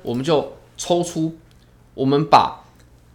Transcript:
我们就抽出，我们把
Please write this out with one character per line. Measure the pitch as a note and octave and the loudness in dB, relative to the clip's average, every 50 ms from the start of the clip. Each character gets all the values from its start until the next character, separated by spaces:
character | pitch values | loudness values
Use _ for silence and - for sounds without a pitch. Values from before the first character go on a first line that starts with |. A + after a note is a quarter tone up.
我 | - B2+ A#2 | -8 -6 -4
们 | B2 | -2
就 | C3 D#3 D#3+ C#3 - - - - - - - | 0 2 2 2 2 0 -6 -16 -20 -20 -16
抽 | - - - F3+ F3 | -8 -2 0 0 0
出， | E3+ E3+ - F3 D#3+ D#3+ D#3+ - - - - - - - - - - - - | 0 -2 -2 -2 -2 -4 -4 -8 -18 -20 -20 -20 -20 -20 -20 -20 -20 -14 -6
我 | - C3 | -2 0
们 | C3+ C#3 C#3+ D#3 | 2 4 2 2
把 | C#3+ - A#2+ F#2 - - - - - - - - - - - - - - | 2 0 0 0 0 -4 -10 -18 -20 -20 -20 -20 -20 -20 -20 -20 -20 -20